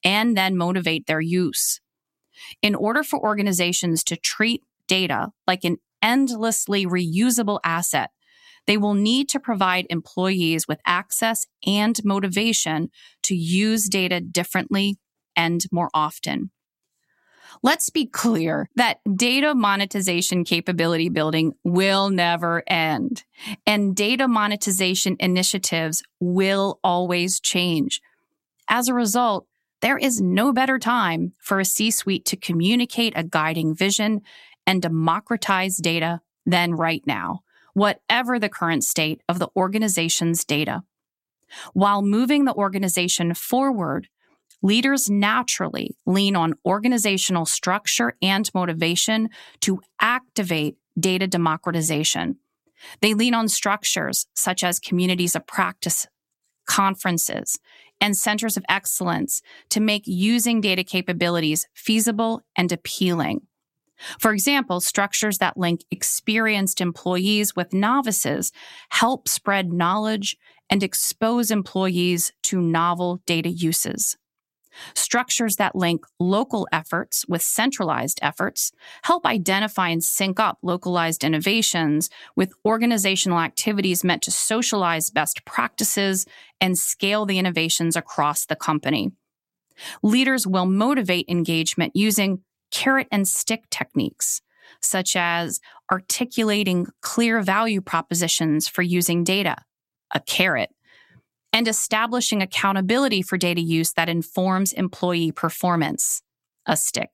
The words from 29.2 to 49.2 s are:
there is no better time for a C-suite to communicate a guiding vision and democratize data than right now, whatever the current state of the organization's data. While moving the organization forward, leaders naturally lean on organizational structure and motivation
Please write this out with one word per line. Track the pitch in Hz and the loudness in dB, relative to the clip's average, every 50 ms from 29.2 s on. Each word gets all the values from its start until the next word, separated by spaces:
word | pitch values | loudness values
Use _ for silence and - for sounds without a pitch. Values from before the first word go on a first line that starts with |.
| 247 233 208 185 - _ _ _ _ _ _ _ | 2 2 0 -2 -4 _ _ _ _ _ _ _
there | - 226 277 - | -2 0 0 2
is | 226 269 240 220 | 0 0 0 2
no | 196 180 180 190 226 277 269 | 0 2 2 2 2 2 2
better | 240 262 254 262 262 | 2 2 2 0 0
time | - - 254 247 214 175 165 165 170 185 - _ | 0 0 0 2 2 0 0 -2 -4 -6 -8 _
for | _ - 202 190 | _ -2 0 0
a | 190 | 0
C-suite | 190 - - 214 226 220 - - 196 196 - _ | 0 0 0 0 0 0 0 -2 -2 -2 -2 _
to | - - 190 | -4 -6 -6
communicate | - - 175 170 165 190 233 240 240 240 - - 233 226 - | -4 -2 0 2 2 4 4 2 2 0 0 -2 -2 0 0
a | - 165 | -2 -6
guiding | 165 - 160 156 160 160 165 160 160 156 | -2 0 0 0 0 0 0 0 0 0
vision | - 190 196 202 - 214 214 220 202 - - - - - - - _ _ - | 0 0 0 2 2 0 0 0 -2 -4 -8 -20 -20 -20 -20 -20 _ _ 0
and | 190 185 | 2 2
democratize | 170 170 165 160 160 165 165 196 - - 240 214 - - 196 185 185 190 185 - | 2 0 0 2 2 2 2 0 -2 -4 -4 -4 0 0 0 2 2 0 -2 0
data | 165 175 165 170 160 165 170 170 _ _ _ _ _ | 0 0 0 2 0 0 -2 -4 _ _ _ _ _
than | - 175 180 175 175 170 | 2 2 2 2 2 0
right | 160 165 165 165 - _ - | 0 0 0 -2 -2 _ -4
now, | 131 98 87 87 - 185 _ _ _ _ _ _ _ | -4 -4 -4 -6 -8 -8 _ _ _ _ _ _ _
whatever | 196 208 202 - - _ _ 220 233 254 240 254 240 | 2 2 2 2 -2 _ _ 0 0 2 0 -2 -2
the | 214 202 | -2 -4
current | - - 180 165 165 170 170 | -4 -2 -2 0 0 0 0
state | - - - 160 156 160 - _ - | -2 -2 0 0 -2 -2 -6 _ -4
of | 175 180 | -2 -2
the | 180 - _ | -2 -2 _
organization's | 190 185 185 196 220 220 214 185 175 165 170 - - 175 170 165 165 - | -2 -2 0 0 0 -2 0 0 -2 0 0 0 0 0 0 0 -2 -2
data. | - 147 147 151 - - 175 185 _ _ _ _ _ _ _ _ _ _ _ _ _ - - - - _ | -2 -2 -2 -2 -2 -4 -8 -8 _ _ _ _ _ _ _ _ _ _ _ _ _ -20 -20 -20 -6 _
While | 185 190 202 202 202 202 | 2 2 2 2 2 2
moving | 202 202 220 254 247 294 294 285 | 2 2 2 2 2 2 2 2
the | 262 - | 2 2
organization | - 202 196 190 196 196 185 170 - 175 180 - - 175 170 170 | 0 -2 -2 0 -2 -2 -2 0 0 0 0 0 0 0 -2 -2
forward, | - - - - 247 269 277 262 214 175 151 139 175 190 _ _ _ _ _ _ _ _ _ - _ | -4 -4 -2 0 0 2 0 0 0 -2 -2 -4 -4 -6 _ _ _ _ _ _ _ _ _ -12 _
leaders | - 190 208 233 247 277 277 269 - 202 | 2 2 4 4 4 2 2 2 0 0
naturally | 202 202 202 202 220 240 247 247 - - 185 165 160 - - - - _ _ | 0 2 2 2 2 0 -2 -2 -4 -4 -4 -4 -4 -6 -6 -6 -10 _ _
lean | - 180 196 202 196 196 | 0 2 2 2 2 2
on | 180 165 165 156 - _ | 2 2 0 -2 -2 _
organizational | 180 185 208 208 247 254 240 208 214 196 190 - - 185 175 160 - | -2 -2 0 2 0 2 2 2 0 0 0 0 0 0 0 0 0
structure | - - - 180 180 208 214 - - - 233 233 - _ | -2 -2 0 0 -2 -2 -2 -2 -2 0 0 -2 -2 _
and | - 190 196 196 214 - - | 0 2 2 2 0 -2 -2
motivation | 190 180 175 165 165 165 165 175 175 - - 220 220 | -2 -2 -2 -2 0 0 0 0 0 0 0 0 0